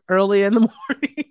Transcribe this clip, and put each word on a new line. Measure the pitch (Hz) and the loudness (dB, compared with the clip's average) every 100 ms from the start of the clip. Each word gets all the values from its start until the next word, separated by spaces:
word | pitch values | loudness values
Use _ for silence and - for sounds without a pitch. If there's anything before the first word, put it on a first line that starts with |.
| - | -4
early | 185 196 202 | 0 2 0
in | 196 | 2
the | 226 | 2
<laughs> | 226 - - | 0 -2 -10
morning. | 269 285 - 285 | -8 -8 -10 -12